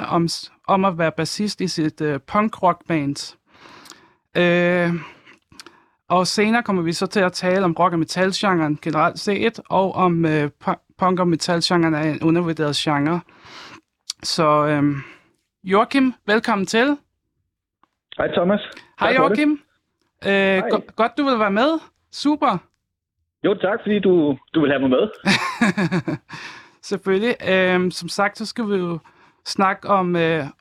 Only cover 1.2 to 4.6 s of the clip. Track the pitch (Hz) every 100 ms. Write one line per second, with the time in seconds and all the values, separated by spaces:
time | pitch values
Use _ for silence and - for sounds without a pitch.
1.2 | 156 - 208 - 185 - 156 - 151 139
2.2 | - 208 214 - 185 170 - 160 139 143
3.2 | - - _ _ - - - - _ _
4.2 | _ 170 175 175